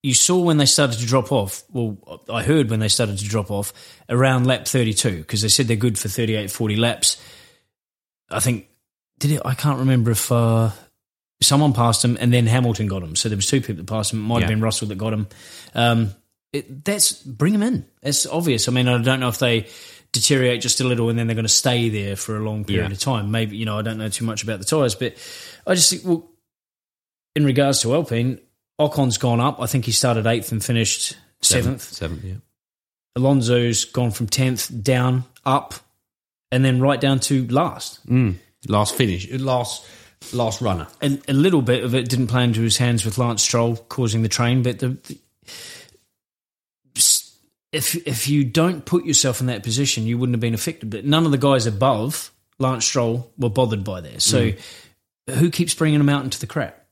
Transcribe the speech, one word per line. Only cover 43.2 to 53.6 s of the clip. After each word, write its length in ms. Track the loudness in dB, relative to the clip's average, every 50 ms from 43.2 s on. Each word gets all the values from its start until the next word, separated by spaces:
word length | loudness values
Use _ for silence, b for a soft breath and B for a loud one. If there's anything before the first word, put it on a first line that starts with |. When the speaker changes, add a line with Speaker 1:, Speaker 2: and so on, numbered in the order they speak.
| 0 0 0 0
Speaker 1:
Stroll 340 | 0 0 2 2 2 0 -2 -4 -8 _
causing 320 | -4 -2 -2 0 0 0
the 80 | 0 0
train, 320 | 0 0 0 2 2 2 2
but 160 | 0 -2 -2
the, 100 | -4 -4
the, 280 | -4 -6 _ -16 -18 -18 _ _ _ _ _ B B B B B B B B B B _ _ _ _ _ _ _ _ _ _ _ _ _ _ _ _ _ _ _ _
s-, 400 | 0 2 2 2 0 -2 -8 _ _ _ _ _ _ _ _
if, 240 | -6 -4 -2 -2 -4 -4 -4 -6
if 200 | -6 -4 -2 2
you 160 | 2 2 2
don't 420 | 2 2 2 2 2 2 -2 -4
put 200 | 0 0 0 0
yourself 360 | 2 2 2 2 2 0 0
in 60 | -2 -2
that 160 | -4 -4 -4
position, 420 | -4 -2 0 0 0 0 -2 -2
you 120 | -2 -2 0
wouldn't 180 | 0 0 0
have 60 | 0
been 120 | 0 -2 -2
affected. 360 | -2 -4 -6 -8 -8 -10 -10
But 160 | -10 -6 -2
none 200 | 0 2 2 4
of 60 | 2
the 60 | 2 2
guys 280 | 2 2 2 2 2
above 680 | 0 0 2 2 2 2 0 -2 -4 -6 -8 -10 -14 _ _ _ _ _ _
Lance 260 | -2 -2 0 0 -2
Stroll 460 | -2 0 0 0 0 -2 -4 -6 -10 _ -4
were 120 | -4 -2
bothered 340 | 2 2